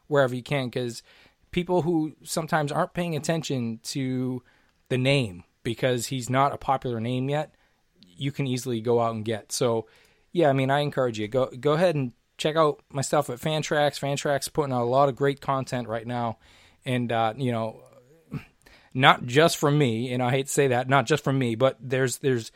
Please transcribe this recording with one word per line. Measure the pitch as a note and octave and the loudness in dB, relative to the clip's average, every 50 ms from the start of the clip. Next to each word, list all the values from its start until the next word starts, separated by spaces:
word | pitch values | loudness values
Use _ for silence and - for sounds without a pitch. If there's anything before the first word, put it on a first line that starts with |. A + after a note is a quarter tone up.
| _ - | _ 0
wherever | D3+ C#3+ C3+ B2+ B2 | 2 4 4 4 2
you | B2+ A#2+ | -4 -4
can, | - D3+ C#3 C3 B2 | -4 -2 -2 -2 -2
'cause | - C3 B2+ A#2+ A2+ - - _ - - - _ _ _ _ _ - | -4 -4 -4 -6 -6 -10 -14 _ -20 -20 -20 _ _ _ _ _ -4
people | F3+ F3 F3+ F3+ F3+ C#3+ | -4 -2 2 2 0 2
who | E3 F3+ D#3+ D#3 D#3 C3 _ - | 2 0 0 0 -2 -6 _ -12
sometimes | D#3+ - F3+ D#3+ D3+ - D#3+ D3+ C#3+ C#3+ | -6 -6 -4 -4 0 0 0 0 0 0
aren't | D3+ F3 F#3 - | -2 -2 -2 -2
paying | F3 F3+ E3+ E3 | -4 -4 -4 -4
attention | C#3+ C#3+ - E3 E3 - - C#3+ B2+ A#2+ A2+ A2+ A2+ - | -4 -2 -2 -2 -2 -2 -4 -4 -4 -2 -4 -6 -8 -10
to | - - C#3+ C3+ C3 B2+ B2+ B2+ B2+ B2+ B2 - _ _ _ _ _ _ _ _ - | -8 -6 -4 -4 -2 -2 -2 -4 -4 -6 -8 -10 _ _ _ _ _ _ _ _ -4
the | C3 B2+ | -2 0
name | B2+ C3+ C#3 C#3+ B2+ G#2 F2+ F2 - _ _ _ - | 2 2 2 2 0 -2 -6 -12 -18 _ _ _ -8
because | B2+ A2+ - - C3 B2 B2 A2 | -6 -4 -2 0 0 0 0 -2
he's | - C#3 C3 A#2+ - | -4 -6 -6 -4 -2
not | B2+ C3 C#3 C#3+ A#2 | 0 2 2 2 0
a | - | -4
popular | - - C3+ C3 - C3 A#2+ A2+ | -2 -2 -2 -2 -2 -4 -6 -4
name | A2+ A#2+ B2+ B2+ C3 C3+ | -4 -4 -4 -4 -2 -2
yet, | C#3+ D3+ D#3 - _ _ _ _ _ _ _ _ _ _ | -2 -4 -4 -6 _ _ _ _ _ _ _ _ _ _
you | - _ _ - C#3 C#3 C#3 | -20 _ _ -8 -8 -6 -4
can | - C#3+ | -4 -4
easily | C3 B2+ B2+ A#2+ C3 A#2+ A2+ | -2 -2 -4 -4 -4 -4 -4
go | A2 B2 A#2+ A#2+ | 0 2 2 2
out | A#2 A2+ A2+ | 2 2 -2
and | A2 G#2 | -4 -4
get. | A2 A2+ G#2 - - - | -4 -4 -6 -6 -6 -4
So, | - C#3 B2 A#2 A2+ A2 - _ _ _ _ _ _ _ _ - | 0 0 2 2 0 -2 -6 _ _ _ _ _ _ _ _ 0
yeah, | F3 E3 C#3+ | 2 4 4
I | C3+ | 4
mean, | C3+ C3 C3 | 4 2 2
I | C#3 D3 | 2 0
encourage | D3 D3 C#3 - C3 B2 A2+ G#2+ | 0 0 0 0 0 0 0 -2
you. | G#2+ G2+ | -4 -2
Go, | G#2 C3 B2+ | 0 0 0
go | - - B2+ A#2+ D3 D3+ | 0 -2 -2 0 2 2
ahead | D#3 F#3 F3+ D#3+ | 4 4 2 2
and | D3 C3+ A#2+ - _ _ _ _ | 0 -2 -4 -6 _ _ _ _
check | - - D#3+ D3+ | -4 -2 0 2
out | D#3+ D#3+ D3+ C#3 - _ _ | 4 2 2 2 -2 _ _
my | - C#3+ B2+ | -6 -6 -4
stuff | - - D3+ C#3+ - | 0 0 0 0 0
at | A#2+ A#2+ | -4 -6
Fantrax. | - E3 D#3 D#3 C#3+ - E3+ D3+ D3 D3 - - | -4 -2 -2 -2 -2 0 2 2 2 2 0 -2
Fantrax | - C#3 C#3+ C3 - D3+ C#3+ C3+ - - - | -4 -4 -4 -2 -2 0 -2 -2 -2 -4 -2
putting | - D3+ C3+ C3 | -2 -2 0 0
out | B2 A#2+ | 0 0
a | A#2+ | 2
lot | B2+ C3+ C#3+ C#3 | 4 4 4 4
of | B2 | 2
great | A2+ C#3+ C#3 C#3+ - | 2 0 0 0 -2
content | - - C#3 C3+ B2+ - - B2 A#2+ G#2+ | -2 -2 -2 -2 -2 -4 -6 -6 -6 -4
right | A2 A#2 A2+ | -6 -8 -6
now. | A#2+ B2 A#2+ A#2+ A#2 A2 _ _ - - - - _ _ _ - | -6 -4 -4 -4 -4 -4 _ _ -20 -20 -20 -20 _ _ _ -6
And, | C3+ B2+ B2 B2 A#2 A#2+ | -4 -2 -2 0 0 0
uh, | A2+ A2+ A2 A2 | 2 2 0 0
you | B2 C#3 B2 A#2+ | 0 -2 -2 0
know, | A2+ A2+ A2+ A2+ - - - - - _ _ _ _ _ - - - - - _ _ _ - - - _ _ - | -2 -2 -4 -6 -10 -18 -20 -20 -20 _ _ _ _ _ -12 -12 -12 -12 -12 _ _ _ -20 -20 -20 _ _ -2
not | B2+ C3+ D3+ F3+ - - | 4 6 6 6 6 2
just | B2 A#2+ C#3+ D#3 E3+ - - | 0 4 6 6 6 4 2
from | - D3 C#3+ D3+ | 2 2 4 4
me, | D3 B2 A2 A2+ B2 C3 B2 | 4 2 2 -2 -2 -4 -2
and | B2 B2+ | -2 0
I | B2 | 0
hate | C3 C3+ C3+ | 0 0 -2
to | - - | -2 0
say | - C#3 C3+ | 2 2 4
that, | B2 A#2+ B2+ B2+ | 2 2 2 2
not | C3+ C#3 B2 | 2 2 4
just | - D#3 D3 - | 2 0 0 0
from | D3+ C3+ C3+ | 0 0 0
me, | C3 A#2 A2+ | 0 0 0
but | A2 C3 C3 - - | 2 2 2 0 0
there's, | - B2+ C3+ B2+ C3 B2+ A#2 - | -6 -4 0 0 0 0 -2 -2
there's | - C#3 C3 A#2+ A2+ - _ | -2 0 0 0 -2 -8 _